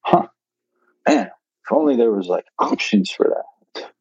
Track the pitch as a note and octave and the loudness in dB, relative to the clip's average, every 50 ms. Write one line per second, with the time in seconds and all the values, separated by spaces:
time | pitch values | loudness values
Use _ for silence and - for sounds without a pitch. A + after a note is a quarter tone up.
0 | _ - - F4 - - _ _ _ _ _ _ _ _ _ _ _ _ _ _ | _ 2 2 2 0 -2 _ _ _ _ _ _ _ _ _ _ _ _ _ _
1 | _ - D4+ - - - - _ _ _ _ _ _ - - C#3+ D#3+ D3 C3+ A#2 | _ 2 2 2 0 -4 -12 _ _ _ _ _ _ -2 0 2 2 2 2 2
2 | A#2 A#2 G#2+ G2 F#2 F2 F2+ F2+ - _ _ - - - - - - - - G#2 | 2 2 2 0 -2 -2 -4 -4 -4 _ _ -6 -4 -4 -2 -4 -4 0 0 0
3 | F#2 - - - - - - - - - _ _ _ _ _ - - - _ _ | 0 0 -2 -2 -2 0 0 -4 -6 -12 _ _ _ _ _ -16 -16 -16 _ _